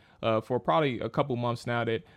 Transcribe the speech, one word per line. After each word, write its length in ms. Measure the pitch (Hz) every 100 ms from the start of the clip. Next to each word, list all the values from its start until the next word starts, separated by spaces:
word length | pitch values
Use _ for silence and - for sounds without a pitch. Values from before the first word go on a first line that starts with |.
| _ -
uh, 200 | 117 110
for 180 | - 123
probably 400 | - 165 147 120
a 100 | 113
couple 260 | - 143 120
months 300 | 120 117 -
now 180 | 120 113
that 180 | 113 -